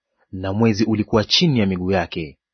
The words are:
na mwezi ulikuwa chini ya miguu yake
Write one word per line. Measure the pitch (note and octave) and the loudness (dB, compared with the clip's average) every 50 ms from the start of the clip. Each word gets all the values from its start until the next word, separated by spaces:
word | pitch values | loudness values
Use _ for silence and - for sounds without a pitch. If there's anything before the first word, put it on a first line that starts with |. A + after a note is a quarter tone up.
| _ _ _ _ _ _ | _ _ _ _ _ _
na | - F#2+ F#2+ F#2+ F#2+ | -12 -8 -6 -4 0
mwezi | G#2 A2+ A2+ G#2+ G2 A2 | 2 2 2 2 2 0
ulikuwa | - A2 G#2 G#2 - - A2+ G#2+ | 0 0 -2 -2 0 0 0 0
chini | - - - F3+ E3+ C#3 A#2+ | 2 0 2 2 2 2 2
ya | G#2 | 2
miguu | G2 F#2+ F2+ F2+ F2+ | 0 0 -2 -2 0
yake | G2 F#2 E2+ - - F2+ E2 D2 C2 _ _ _ | 0 0 -2 -2 -6 -8 -8 -10 -12 _ _ _